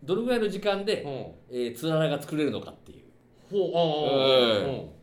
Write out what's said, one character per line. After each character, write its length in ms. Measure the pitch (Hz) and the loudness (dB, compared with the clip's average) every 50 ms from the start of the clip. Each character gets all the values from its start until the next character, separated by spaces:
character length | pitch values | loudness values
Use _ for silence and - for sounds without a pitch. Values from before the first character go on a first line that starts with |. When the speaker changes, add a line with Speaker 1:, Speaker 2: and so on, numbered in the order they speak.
| - | -2
Speaker 1:
ど 120 | 139 175 | -2 -2
の 80 | 214 233 | -2 0
ぐ 60 | 247 | 0
ら 80 | 247 233 | 0 0
い 20 | |
の 100 | 220 202 | 0 0
時 100 | 185 196 | -2 -2
間 240 | - 208 196 196 196 | -2 -2 -2 0 0
で、 200 | 214 208 - - 147 139 127 104 85 - - - - | -2 -2 -2 -2 -6 -8 -8 -8 -10 -14 -18 -20 -10
Speaker 2:
う 40 | 123 | -6
ん。 20 | 123 | -4
Speaker 1:
え 100 | 123 120 | -4 -4
ー、 80 | 120 | -4
つ 120 | - - 160 | -4 -4 -2
ら 80 | 160 156 | 0 2
ら 120 | 160 151 | 2 2
が 120 | 147 143 | 0 -2
作 140 | 147 - 160 | -4 -6 -4
れ 80 | 151 151 | -2 -2
る 80 | 139 | -2
の 80 | 113 98 | -2 -4
か 120 | - - | -8 -10
っ 40 | - | -18
て 160 | - _ - | -20 _ -20
い 40 | - | -20
う。 80 | - - - _ _ _ _ _ _ - - | -20 -20 -20 _ _ _ _ _ _ -18 -6
Speaker 2:
ほ 160 | 185 202 185 170 | -2 0 0 0
う、 40 | 170 | 2
あ 40 | 170 | 2
ー、 840 | 170 160 151 151 151 143 135 135 135 135 131 131 123 117 110 104 92 | 2 2 2 0 0 2 2 4 4 6 6 6 6 6 4 2 0
あ 20 | |
ー、 0 | |
Speaker 1:
う 60 | - | -2
ん。 20 | 131 113 92 - - - | -4 -6 -8 -12 -16 -20